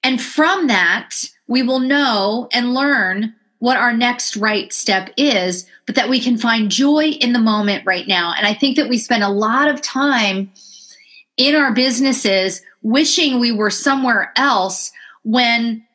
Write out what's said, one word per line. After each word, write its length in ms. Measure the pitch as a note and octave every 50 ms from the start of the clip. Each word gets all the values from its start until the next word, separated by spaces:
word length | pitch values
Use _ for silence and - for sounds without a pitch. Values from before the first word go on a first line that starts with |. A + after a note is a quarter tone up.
| -
And 180 | C4 C4 A#3
from 460 | - - - D4+ D4+ D#4+ F#4+ G4 F4
that, 480 | C4 A3 F#3 F3+ E3+ F#3 A3+ - - - - - - _ _ _
we 160 | - A#3 B3+ C4
will 160 | A#3+ C4 C4
know 680 | B3+ C4 C#4 C#4+ C#4+ C4 A3+ G3+ G3 G3+ A3 A#3+ A#3 -
and 220 | - A#3+ A#3+ B3 B3
learn 600 | C4 C#4 C#4+ C#4+ B3 G3 F#3 F#3+ G3+ G#3+ A3 - _ _ _ _ _
what 180 | A3+ A#3+ C4
our 160 | - A#3+ A#3+ A#3
next 420 | A3+ B3 A#3+ A#3+ A#3+ - - -
right 340 | G#3+ G#3 A3 G#3+ G3+ - -
step 380 | - - - - G3+ F#3+ F#3 - -
is, 480 | - C#4+ D4 B3 F#3+ F3+ F3+ F3 F3+ - _ - - _
but 100 | - G#3+
that 140 | C4+ G#3+ A3
we 100 | C4 B3+
can 180 | A#3 B3+ A#3+
find 320 | A3 A#3+ A#3 A3+ A#3 G#3+ G3+
joy 360 | - - C4+ C#4+ D4 D4+ D4+
in 280 | D#4 D4 - A#3+ A#3+ A#3+
the 60 | A#3+
moment 460 | A3 A3 G#3+ G#3+ G#3 G3+ G3+ - -
right 220 | F#3+ F#3 F3+ -
now. 260 | - F#3+ F3+ E3+ E3+ D#3+
And 80 | - G#3
I 80 | G#3 G#3+
think 220 | - C#4 C#4 B3
that 140 | D#4 C#4+ A3+
we 80 | B3
spend 260 | A3+ - - B3 A3 G#3
a 60 | G3+
lot 380 | G3+ G3+ G#3+ A3 A#3 C4 D4
of 140 | D4+ D4 C#4+
time 680 | - - - C4 C#4 C#4+ C4+ A#3+ G#3+ G3+ F#3+ F#3+ G3 G3 _ - - - - - - - - - - _ - - _ _ _
in 180 | - B3+ C#4 D4
our 180 | D#4 C#4+ C4 A3
businesses 880 | B3+ B3 C4+ A#3+ A#3 C#4 C4+ B3+ B3 - G#3+ F#3+ F#3+ F#3 F#3+ F#3+ - - - _ _
wishing 580 | - A3 A3+ C#4 D#4+ D4+ - F4+ E4 D4 B3+ B3
we 120 | A#3+ A#3+
were 200 | A#3 G#3 G#3+ G#3
somewhere 600 | G#3 - - C#4 C4+ C4+ C4 B3+ A#3 G3+ F3+ - -
else 560 | A#3 C4+ C#4+ B3+ G3+ F#3 F#3+ F3+ - - - - - - - - _ _
when 600 | A3 A3 B3 B3 A#3 A#3 A#3 A#3 A#3 A3+ A3 - _ _